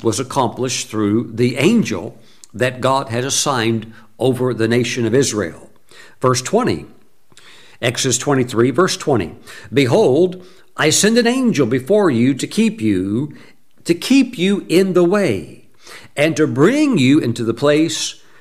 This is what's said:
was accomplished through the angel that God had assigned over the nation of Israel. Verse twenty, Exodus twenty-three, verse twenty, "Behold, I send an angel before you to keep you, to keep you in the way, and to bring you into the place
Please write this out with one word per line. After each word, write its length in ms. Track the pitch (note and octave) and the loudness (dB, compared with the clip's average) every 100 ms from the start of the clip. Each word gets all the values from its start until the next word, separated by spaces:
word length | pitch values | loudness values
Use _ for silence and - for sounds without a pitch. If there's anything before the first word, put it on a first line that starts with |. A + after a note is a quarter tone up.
was 160 | A2+ G#2+ | -4 -2
accomplished 680 | A#2 C#3 A#2 G2+ B2+ B2 - | -4 -2 -2 -2 -6 -6 -6
through 440 | G#2+ G#2 A2 - | -2 0 0 -2
the 220 | A2 B2 C3+ | -2 -2 2
angel 580 | D#3 A#3 - F2+ A2+ - - - - | 2 2 0 -6 -10 -16 -20 -20 -18
that 260 | G#2 B2+ B2+ | -4 -4 -2
God 300 | B2+ C3+ C3+ | -2 -2 -2
had 140 | A#2 | -6
assigned 680 | C3 C3 D3+ B2+ A2+ A2+ G#2 - - - | -4 -4 -2 0 0 -2 -6 -16 -20 -4
over 360 | B2+ B2 B2+ | -2 0 -2
the 120 | A2 A2+ | -2 0
nation 380 | A#2+ A#2+ B2+ | 0 0 -2
of 100 | A2 | 0
Israel. 560 | B2 C3 G#2 E2+ C#2+ - - - - - - | 2 0 -2 -6 -8 -20 -20 -20 -20 -20 -4
Verse 200 | B2+ B2 | 0 0
twenty, 460 | - G#3 A#3 D#2+ - - - - - - - - - - | 0 0 0 -4 -8 -20 -20 -20 -20 -20 -20 -20 -20 -6
Exodus 340 | B2 - C3+ A#2 | -4 -2 -2 -2
twenty-three, 540 | D3 C3+ B2+ G#2+ B2 | 0 0 0 0 0
verse 260 | C3 F#3 - | 2 0 -2
twenty, 380 | - A#2+ E2+ - - - - | -2 -2 -2 -10 -20 -20 -4
"Behold, 720 | B2 B2 F3+ F3+ C3+ F3+ F3 - - - - | 0 2 4 4 4 0 -2 -16 -20 -14 -2
I 140 | D3+ | 0
send 280 | - G3 A#3 | 2 2 4
an 80 | A#3 | 2
angel 400 | C4 B3 C#3+ A#2 | 2 0 2 0
before 440 | B2+ B2+ G#3 F#3 | -2 0 2 2
you 220 | A#2 B2+ | 2 2
to 120 | C3 C#3+ | 0 -4
keep 340 | - A3 - | 0 0 0
you, 560 | A2 F#2 F#2+ A2 D3 - - - - - | 0 0 -2 -4 -6 -10 -20 -20 -20 -12
to 100 | - | -4
keep 440 | E3+ - C4+ B3 - | -4 2 2 2 0
you 260 | F#3 G3 - | -2 -2 0
in 260 | E3 F#3+ | 2 2
the 100 | F3+ | 2
way, 640 | F3 G#3 F3 F#2+ D2 - - - - - - - | 2 2 0 -2 -6 -18 -20 -20 -20 -20 -12 -2
and 200 | D3+ D3 | 0 2
to 100 | D3+ | 0
bring 500 | A#2+ E3+ D4 D4+ G3 | 4 2 4 2 4
you 220 | B2+ D3+ | 4 4
into 260 | B2+ A2+ | 2 -2
the 100 | A2+ | -4
place 680 | A2 C#3+ D3 D#3+ - - - - - | 0 2 2 0 -4 -8 -10 -20 -20